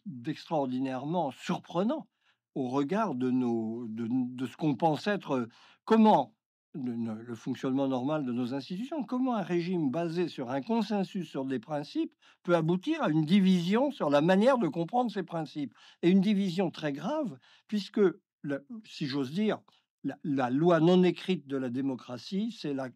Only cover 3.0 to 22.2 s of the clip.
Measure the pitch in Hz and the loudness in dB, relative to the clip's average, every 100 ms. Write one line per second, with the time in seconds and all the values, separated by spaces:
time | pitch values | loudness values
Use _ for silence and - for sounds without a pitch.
3 | 214 127 127 127 123 117 110 113 120 110 | -2 0 0 0 0 0 -2 -6 -8 -6
4 | 113 127 123 127 127 - 160 131 165 143 | -2 -2 -2 -4 -8 -4 -2 0 0 0
5 | - 202 - 135 113 _ - _ - 220 | -2 -4 -2 -4 -4 _ -20 _ 2 6
6 | 214 170 127 _ _ _ _ 165 123 117 | 8 6 2 _ _ _ _ -8 -6 -4
7 | 113 110 120 113 - 120 135 135 135 127 | -4 -6 -8 -10 -6 -4 -2 0 0 0
8 | 131 156 127 120 120 139 135 185 254 320 | 0 -2 -2 -2 -2 -4 -8 -8 -6 -6
9 | 220 254 254 226 160 175 170 185 143 123 | -4 -2 0 -2 0 -2 0 0 0 0
10 | 170 165 170 - 123 135 175 226 214 208 | -2 -2 -4 -4 -4 -4 -2 -2 0 -2
11 | 180 196 156 143 135 131 - 147 143 311 | -2 -4 -8 -6 -4 -4 -4 -8 -6 -6
12 | 330 _ _ _ - 170 160 180 294 320 | -6 _ _ _ 0 2 2 0 0 -2
13 | 226 156 151 202 190 180 170 220 285 - | 0 2 4 6 6 4 4 2 2 0
14 | 160 143 165 190 233 262 175 165 165 247 | 2 4 4 6 6 4 2 -2 -2 -2
15 | 247 202 170 165 151 151 135 _ - - | -2 -4 -6 -6 -8 -8 -8 _ -20 0
16 | 170 190 190 196 196 165 180 - 151 139 | 4 6 6 2 0 0 -2 -2 -6 -4
17 | 170 302 254 127 _ _ - 208 190 - | -4 -4 -4 -8 _ _ -6 -6 -4 2
18 | 190 - _ _ 151 139 - 226 - - | 2 2 _ _ -6 -6 -8 -18 -16 -8
19 | 147 139 131 165 214 135 _ _ _ _ | -4 -4 -4 -2 -2 -2 _ _ _ _
20 | 139 - 165 139 123 135 170 165 160 185 | -8 -6 -4 -2 0 2 4 6 8 8
21 | 180 170 - 180 139 139 131 123 135 123 | 6 2 -2 -4 -2 -4 -4 -2 -2 -4
22 | - 123 | -8 -12